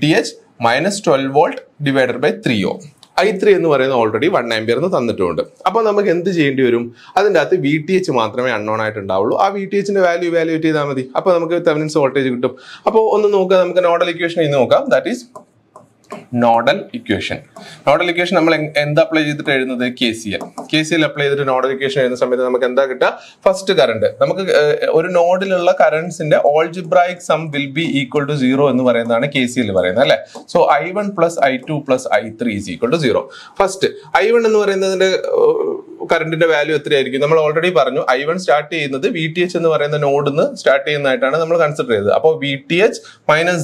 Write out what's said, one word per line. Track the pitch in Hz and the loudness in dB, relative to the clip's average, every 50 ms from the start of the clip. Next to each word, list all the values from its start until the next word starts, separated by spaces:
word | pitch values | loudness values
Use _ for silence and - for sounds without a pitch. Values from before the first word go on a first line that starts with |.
| 147 | 0
ടി | 151 170 226 | 2 2 2
എച്ച് | 226 - - - _ _ _ - 117 | 0 -2 -8 -14 _ _ _ -2 0
മൈനസ് | 117 120 139 165 202 202 - - | 2 2 2 0 -2 -4 -2 0
ട്വൽവ് | 170 139 135 135 135 135 | 2 2 2 0 0 2
വോൾട്ട് | 151 175 269 - - - - _ - 147 | 2 2 2 0 -6 -14 -20 _ -6 -4
divided | 139 135 135 127 120 - 123 147 | 0 2 2 2 0 0 -2 -2
by | 170 196 202 - | -2 -2 -2 -2
ത്രീ | 139 117 101 92 - | -2 0 0 0 -2
ഓം. | - - - - _ _ - _ _ - 185 | -4 -8 -12 -20 _ _ -20 _ _ 0 0
ഐ | 214 202 185 | 0 0 2
ത്രീ | 214 208 190 | 4 4 4
എന്ന് | 165 165 160 143 | 4 4 2 2
പറയുന്ന | 131 131 135 135 120 113 | 2 2 2 2 2 2
already | 107 107 107 139 180 180 | 0 0 0 0 0 0
വൺ | 139 120 113 113 | 0 0 0 -2
ആംപിയർ | 110 110 113 117 127 | -2 0 0 0 0
എന്ന് | 160 190 185 | 0 0 0
തന്നിട്ടുണ്ട്. | 143 120 113 101 95 92 85 82 82 - - - _ - 185 | 0 0 -2 -2 0 -2 -2 -2 -4 -6 -8 -12 _ -4 -2
അപ്പൊ | 190 226 220 214 | 0 0 0 2
നമുക്ക് | 208 208 196 190 170 | 0 0 0 0 0
എന്ത് | 180 170 196 185 | 0 -2 -2 0
ചെയ്യേണ്ടി | 165 151 139 131 131 131 | 0 0 0 2 2 2
വരും? | 120 117 117 120 117 - - - - - 185 | 2 2 0 -2 -6 -10 -18 -20 -4 -2 0
അതിന്റെ | 202 214 185 160 | 2 4 2 2
അകത്ത് | 143 - 185 175 139 | 2 2 0 0 0
വി | 143 151 160 147 - | 0 -2 -2 -2 0
ടി | 190 180 | 0 0
എച്ച് | 185 160 135 120 | 0 0 0 0
മാത്രമേ | 110 107 107 120 123 131 117 | -2 -2 -2 -4 -2 -2 -2
അൺനോൺ | 104 107 110 107 110 110 | -2 -4 -4 -4 -2 -2
ആയിട്ട് | 107 107 110 98 | -4 -4 -6 -6
ഉണ്ടാവുള്ളൂ. | 95 92 - 104 127 - - 190 | -2 -2 0 0 0 0 0 0
ആ | 202 196 | 0 0
വി | 202 196 - 202 | -4 -6 -4 -4
ടി | 202 | -4
എച്ചിന്റെ | 196 202 202 196 185 | -2 -2 0 0 0
വാല്യൂ | 175 170 175 180 170 | 0 0 -2 -2 -2
ഇവാലുവേറ്റ് | 165 165 160 165 160 156 160 160 | -2 0 0 0 -2 -2 0 0
ചെയ്താൽ | 156 151 143 143 | 0 0 -2 -2
മതി. | 135 131 131 - - - | -4 -4 -6 -4 -6 -2
അപ്പൊ | - 190 175 | 0 2 2
നമുക്ക് | 165 165 160 175 170 170 | 2 0 -2 -2 0 0
Thevenin's | 170 151 151 156 151 151 156 | 0 0 0 -2 -2 0 0
വോൾട്ടേജ് | 139 127 127 143 131 131 123 | 0 2 0 0 -2 -2 -2
കിട്ടും. | 120 127 123 - - - - - - - - | -2 -4 -4 -6 -8 -16 -20 -20 -4 -4 0
അപ്പൊ | 214 220 220 208 208 | 2 2 2 2 2
ഒന്ന് | 208 214 208 208 | 2 2 2 2
നോക്കുക, | 190 185 180 190 185 180 | 2 2 2 2 2 2
നമുക്ക് | 180 180 185 180 170 | 2 0 0 2 2
നോഡൽ | 170 170 175 175 170 | 2 2 0 -2 -2
ഇക്വേഷൻ | 170 175 165 170 175 160 | -4 -4 -4 -2 -2 0
ഇന്ന് | 143 143 135 120 | 0 2 0 2
നോക്കാം. | 123 147 202 277 262 156 | 2 2 2 2 2 0
That | 131 135 175 247 | 0 0 -2 -6
is | 240 - - _ - - _ _ _ _ _ _ - - _ _ _ _ _ - - - - 123 120 120 | -6 -10 -16 _ -20 -20 _ _ _ _ _ _ -20 -20 _ _ _ _ _ -18 -18 -14 -6 -2 0 2
നോഡൽ | 117 113 117 117 135 - - - - - | 4 4 4 2 2 0 0 -4 -10 -14
ഇക്വേഷൻ. | 117 - - 104 90 - - 85 - - _ _ - - - - - - | -12 -4 -4 -4 -2 -2 -6 -8 -10 -10 _ _ -20 -20 -20 -20 -4 2
നോഡൽ | 139 147 170 175 175 | 2 2 2 2 0
ഇക്വേഷൻ | 170 175 175 175 190 165 | 0 -2 -2 0 2 2
നമ്മൾ | 160 165 160 | 4 2 2
എങ്-, | 151 151 147 - 147 | 0 -2 -2 -2 -2
എന്ത് | 147 147 147 160 160 | -2 0 2 2 2
അപ്ലൈ | 156 160 156 151 | 2 0 0 0
ചെയ്തിട്ട് | 147 143 147 - 151 139 | 0 -4 -4 -2 -2 0
എഴുതുന്നത്? | 131 131 131 127 120 123 120 123 - | 0 0 -2 -4 -4 -4 -4 -2 -2
കെ | 127 117 110 113 | -2 -2 -2 -4
സി | - 104 92 | -6 -6 -6
എൽ. | - - - - - - - | -6 -8 -10 -12 -14 -8 -2
കെ | 156 156 156 | -2 -2 0
സി | 156 175 | 0 0
എൽ | 165 151 | 0 0
അപ്ലൈ | 143 - 147 143 | 0 -2 -2 -2
ചെയ്തിട്ട് | 139 143 143 139 135 | -2 0 0 0 0
നോഡൽ | 127 127 127 135 135 | 0 0 0 -2 -2
ഇക്വേഷൻ | 127 135 127 127 143 | -2 -4 -2 0 0
എഴുതുന്ന | 127 123 127 123 | 0 0 0 -2
സമയത്ത് | 135 123 123 123 127 | -2 -2 0 0 0
നമുക്ക് | 127 127 123 131 123 | 0 0 0 0 0
എന്താ | 123 135 139 131 | 2 0 0 0
കിട്ടുക? | 127 127 170 208 220 - - - - _ - | 0 0 0 -2 -2 -4 -12 -20 -20 _ 0
ഫസ്റ്റ് | 196 185 190 - - 185 160 | 0 0 2 -2 0 2 2
കറന്റ് | 135 120 110 110 - - - - | 2 2 2 0 -2 -2 0 0
നമുക്ക്, | 139 151 175 190 190 180 - 147 | 0 0 0 -2 -2 0 0 2
ഏഹ്, | 151 147 151 147 131 127 - | 2 2 0 0 -2 0 0
ഒരു | 160 165 185 180 | 0 0 2 2
നോഡിലുള്ള | 175 170 175 185 190 196 190 185 175 175 180 185 185 180 | 2 2 2 2 0 0 -2 -2 0 2 0 2 4 2
കറന്റ്സിന്റെ | 156 151 160 170 180 160 - 160 151 175 - - 143 | 2 2 0 -4 -6 -8 -8 0 0 2 2 2 2
algebraic | 147 156 165 170 165 185 165 160 185 180 175 180 180 - - | 2 2 0 0 -4 -8 -6 0 2 2 2 2 -2 -8 -2
sum | - 165 156 165 156 143 | -2 -2 -2 -2 -4 -6
will | 143 143 139 135 | -6 -6 -4 -4
be | 160 170 - - 139 | -4 -4 -2 -2 -2
equal | 135 120 - 151 143 139 | -2 -2 -2 -2 -2 -2
to | 151 139 127 | -2 0 0
zero | 127 135 135 147 139 123 | 2 2 2 2 2 2
എന്ന് | 127 127 123 | 2 2 2
പറയുന്നതാണ് | 117 117 117 117 117 117 135 147 - | 2 0 0 0 0 0 0 0 0
കെ | 135 123 120 - | -2 -2 0 -2
സി | 127 117 | -2 -2
എൽ | 101 95 | 0 0
പറയുന്നത് | 92 87 90 92 117 143 | 0 0 2 2 2 4
അല്ലെ? | 139 127 - - - - - - - - | 4 2 0 0 -8 -18 -20 -16 -2 2
So | 175 - - 151 147 | 2 4 4 2 2
ഐ | 160 180 185 | 0 -2 -4
വൺ | 208 202 202 196 170 | -4 -4 -4 0 0
പ്ലസ് | 165 170 165 - 139 135 | 0 0 2 0 0 0
ഐ | 131 127 131 - | 0 -2 -4 -6
ടു | 156 147 147 | -6 -6 -2
പ്ലസ് | - 127 127 - - - 104 | 0 -2 -2 0 0 -2 -2
ഐ | 113 110 110 - | -2 -4 -8 -6
ത്രീ | 123 117 104 101 | -4 -4 -4 -4
is | 98 98 85 | -6 -8 -6
equal | - 117 120 156 | -4 -2 -2 0
to | 170 147 | 0 2
zero. | 117 98 90 - - - - - - - - | 2 0 0 -2 -4 -12 -20 -20 -10 -2 -2
ഫസ്റ്റ് | 196 190 190 - - - - - - - - 170 190 | -2 -2 0 -2 -2 -2 -2 -6 -8 -2 0 2 2
ഐ | 220 233 | 4 4
വൺ | 240 226 220 | 4 4 4
എന്ന് | 220 214 202 | 2 2 2
പറയുന്നതിന്റെ, | 196 196 190 190 190 190 185 185 190 185 - - - - - | 0 0 0 0 -2 0 2 2 2 2 0 -2 -2 0 2
ഏഹ്, | - - - - - - - - - - - - 180 170 | 4 2 2 0 -2 -4 -6 -8 -10 -16 -14 -14 -2 -2
കറന്റിന്റെ | 175 160 160 160 160 156 170 165 156 | 0 0 0 -2 0 0 2 2 2
വാല്യൂ | 147 147 151 156 143 | 2 0 0 -2 -4
എത്രയായിരിക്കും? | - 147 151 135 131 127 127 131 143 | 0 0 0 0 0 -2 -2 -2 0
നമ്മൾ | 151 160 160 151 | 2 2 2 2
already | 151 151 165 165 185 180 156 | 2 0 0 -2 2 2 2
പറഞ്ഞു | 131 131 127 156 - 123 127 | 2 2 0 -2 0 0 0
ഐ | 135 143 156 | 0 0 -2
വൺ | 175 185 180 | -4 -2 0
സ്റ്റാർട്ട് | 170 143 151 147 - 175 | 2 2 2 0 -2 -4
ചെയ്യുന്നത് | 160 147 135 139 131 160 202 - | -4 -4 -4 -4 -4 -4 -4 -4
വി | 165 160 165 160 | -4 -4 -4 -2
ടി | 180 175 | -2 -2
എച്ച് | 175 180 170 | -2 -2 -2
എന്ന് | 165 165 156 | 0 0 0
പറയുന്ന | 147 147 147 151 147 147 | 0 0 -2 -2 0 0
നോഡിൽ | 139 139 143 143 143 139 | 0 0 0 0 0 0
നിന്ന് | 160 202 285 - - | 0 -2 -2 -4 -2
സ്റ്റാർട്ട് | - 147 135 139 - 151 | 0 2 2 2 0 -2
ചെയ്യുന്നതായിട്ടാണ് | 151 143 139 135 131 120 135 135 147 165 165 | -4 -2 0 0 0 0 0 0 0 0 0
നമ്മൾ | 160 170 170 160 | 0 2 2 2
കൺസിഡർ | 147 151 156 139 127 113 | 0 0 -4 -2 0 0
ചെയ്തത്. | 101 101 104 - 113 | 0 2 2 2 2
അപ്പോ | 151 160 160 - 139 | 2 2 2 2 -2
വി | 143 139 131 - - | -4 -4 -6 -4 -2
ടി | 170 175 214 | 2 2 2
എച്ച് | 269 - - - - - _ _ - | 2 0 -4 -12 -20 -20 _ _ 0
മൈനസ് | 151 156 165 180 180 165 | 2 2 2 0 0 -2